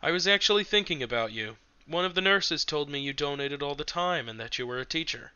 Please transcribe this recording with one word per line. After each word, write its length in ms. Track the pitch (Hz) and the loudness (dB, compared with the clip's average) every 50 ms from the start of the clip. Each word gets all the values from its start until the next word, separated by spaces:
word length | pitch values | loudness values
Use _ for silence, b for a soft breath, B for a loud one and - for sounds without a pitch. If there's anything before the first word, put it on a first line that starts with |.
I 80 | - 151 | 2 2
was 160 | 165 180 165 | 2 2 4
actually 360 | 185 202 196 - - 208 208 208 | 4 4 6 6 6 4 4 4
thinking 400 | - - 208 202 - 175 147 127 | 4 2 2 2 2 -2 -2 -2
about 300 | 113 120 117 113 110 107 | -2 0 0 0 -2 -2
you. 240 | 113 110 107 110 - _ _ _ _ - | -4 -6 -6 -8 -12 _ _ _ _ -12
One 180 | 139 156 175 180 | -4 0 0 0
of 120 | 185 175 | 2 2
the 60 | 185 | 2
nurses 440 | 190 190 196 196 175 - 170 147 - | 2 4 2 2 0 0 0 0 0
told 240 | - - 151 147 139 | 0 0 -2 -2 -2
me 100 | 143 143 | -4 -4
you 140 | 139 139 139 | -4 -4 -2
donated 480 | 139 147 143 143 139 143 143 143 143 | -2 -2 -2 0 -2 -2 -4 -2 -4
all 140 | 143 143 143 | -4 -4 -4
the 80 | 139 151 | -4 -6
time 440 | - - 175 175 180 180 160 123 | -6 -2 -2 0 0 0 0 -2
and 120 | 117 113 113 | -6 -8 -10
that 180 | 113 117 - | -8 -6 -4
you 80 | - 127 | -4 -4
were 140 | 120 123 127 | -4 -4 -4
a 60 | 131 | -4
teacher. 480 | - - 160 165 - - 123 120 120 - | -4 -4 -4 -4 -4 -6 -8 -10 -16 -20